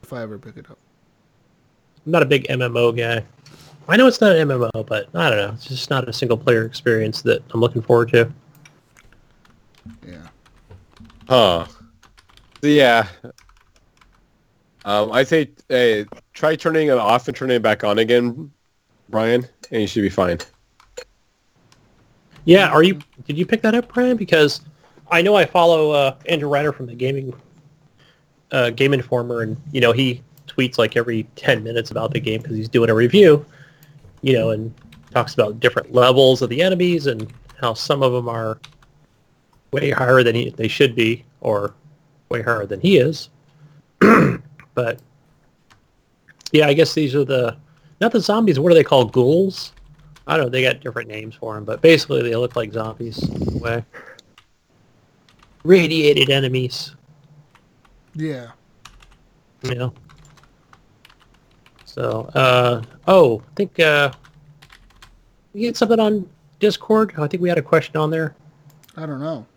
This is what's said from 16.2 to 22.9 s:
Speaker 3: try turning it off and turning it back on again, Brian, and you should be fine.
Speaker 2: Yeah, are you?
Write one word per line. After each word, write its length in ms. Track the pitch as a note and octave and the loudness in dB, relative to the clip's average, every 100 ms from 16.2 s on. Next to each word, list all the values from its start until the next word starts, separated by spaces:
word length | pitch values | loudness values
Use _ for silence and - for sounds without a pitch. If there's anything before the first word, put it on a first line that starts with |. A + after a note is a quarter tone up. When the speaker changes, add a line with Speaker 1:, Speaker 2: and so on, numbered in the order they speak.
| _ | _
Speaker 3:
try 220 | - D#3 D#3+ | -4 -2 -2
turning 320 | E3 D#3+ D3+ | -2 0 2
it 100 | B2+ | 2
off 280 | G#2+ A#2+ - | 2 0 -2
and 80 | - | -10
turning 200 | C3 B2 | -2 0
it 60 | |
back 220 | A2 G#2 | 0 0
on 140 | G#2+ G#2 | 0 0
again, 520 | A2+ A#2+ A#2+ B2 D3+ _ _ _ _ _ _ | 2 2 2 -6 -16 _ _ _ _ _ _
Brian, 380 | A2 A2+ B2 B2 _ - | -4 0 -2 -4 _ -10
and 100 | A2+ | -6
you 60 | G2+ | -4
should 160 | A#2 | -2
be 80 | G2 | -2
fine. 280 | - F2+ E2+ - _ _ _ _ - - _ _ _ _ _ _ _ _ _ _ _ _ - | -2 -2 -2 -8 _ _ _ _ -20 -20 _ _ _ _ _ _ _ _ _ _ _ _ -10
Speaker 2:
Yeah, 240 | - F3+ F#3 | 4 6 6
are 140 | D3 | 4
you? 160 | F3 | 4